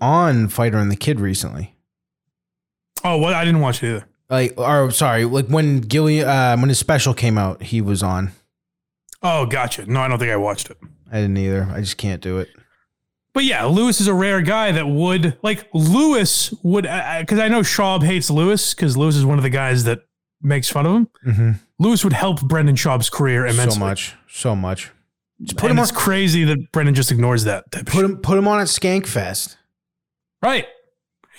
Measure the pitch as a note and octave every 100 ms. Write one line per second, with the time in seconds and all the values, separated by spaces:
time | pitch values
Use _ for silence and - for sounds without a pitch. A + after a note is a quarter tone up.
0 | A#2+ E3 E3+ B2 G#2 - A#2 G#2+ G2+ G2+
1 | - A#2+ G2+ F#2+ - B1 G2 _ _ _
2 | _ _ _ _ _ _ _ _ _ -
3 | F3+ D#3+ E3 E3+ E3+ E3 C#3 A#2 A#2 A2
4 | - _ _ C3 B2+ - B2 D3 C3 A#2
5 | D3 A2+ A#2 C3+ A#2+ D#3 D3+ C#3 G#2+ C#3+
6 | D#3 D#3 C#3 C3+ B2+ A#2+ C3+ B2+ - D3
7 | C3 A#2+ A#2 G#2+ F#2+ F2+ - A#2 G2+ G2
8 | F#2+ F#2 F#2+ - _ _ _ _ _ _
9 | _ - F3+ D#3+ B2 C3 A#2+ - G2 C3
10 | C3 A#2+ A#2+ G#2+ G#2 G2 - - - -
11 | - A2 G2+ G2 F#2+ F#2+ F#2+ F#2 G2 -
12 | G2+ F#2 F#2 F#2 F2+ _ _ _ _ _
13 | _ _ _ C4 C4+ D3+ A#2+ F#3 A#3+ -
14 | G3+ F#3 G3 F#3+ E3 A3 G#3+ E3 D3 C#3+
15 | F3+ F#3 D#3+ - G#3+ G#3+ - D#3+ D#3 A3
16 | D#4 C4 F#3 - - A3 F3 G3+ F#3 F3+
17 | C#3 E3 E3 G#3 A3 A#3 F#3+ - G3 F#3+
18 | D3+ F#3 - D3+ F3 G#3 - - D#3 B2+
19 | D#3 D3 C3+ C#3+ C3 C3+ C3 B2+ A#2 A#2
20 | _ _ _ _ D3 C#3 A#2+ D3 D#3 G#3+
21 | A3+ _ B2+ G#2 A2+ G#2 - - G3 A3+
22 | G3 C3+ F#3+ D#3+ C3+ D#3+ D3 C3+ D#3 B2+
23 | A2 - C#3 B2 B2 A#2 B2 G#2 G2 G2
24 | - - _ - B2 G2+ F#2 F#2+ - _
25 | _ _ _ _ - - A#3 A#3+ A#3+ -
26 | - F#3+ F#3+ E3 D3+ C#3+ - D#3+ C#3+ C3+
27 | B2+ A#2+ A#2+ A#2+ G#2+ G2 - - - F3
28 | G3 F#3+ - G3 G3+ G#3 F#3+ - F#3 F#3+
29 | F#3+ - - G2 - - _ _ _ _
30 | _ _ _ _ A#3 B3+ - - _ _
31 | _ _ _